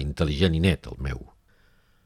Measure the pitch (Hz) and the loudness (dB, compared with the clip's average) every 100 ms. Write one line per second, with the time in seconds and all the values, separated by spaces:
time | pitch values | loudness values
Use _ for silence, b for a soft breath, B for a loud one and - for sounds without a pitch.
0 | 71 - 76 71 92 80 92 78 - - | 0 0 0 2 2 4 2 2 -4 -8
1 | 67 - - _ _ _ _ _ _ _ | -6 -8 -12 _ _ _ _ _ _ _